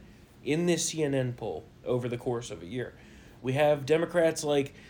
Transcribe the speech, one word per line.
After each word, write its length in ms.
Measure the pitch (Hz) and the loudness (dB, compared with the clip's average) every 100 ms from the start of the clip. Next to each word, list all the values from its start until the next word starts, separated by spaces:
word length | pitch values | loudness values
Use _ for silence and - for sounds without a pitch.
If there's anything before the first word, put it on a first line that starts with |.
| - - - - | -16 -20 -20 -12
in 220 | - 156 175 | -2 0 2
this 200 | 165 - | 0 0
C 120 | 160 | -2
N 120 | 147 | 0
N 200 | 135 123 123 | 0 0 -4
poll 280 | 107 78 - - | -6 -8 -10 -12
over 240 | - 123 120 | -2 -2 -2
the 80 | 120 | -4
course 320 | 131 117 120 | -4 -4 -6
of 120 | 90 | -12
a 40 | 85 | -10
year. 280 | 123 107 - - - - - | -8 -8 -12 -20 -20 -20 -8
We 100 | 127 | -2
have 320 | 131 147 147 135 | 2 4 4 2
Democrats 560 | 160 170 175 165 160 | 2 2 4 2 2
like 320 | 151 143 135 - | 0 0 0 -8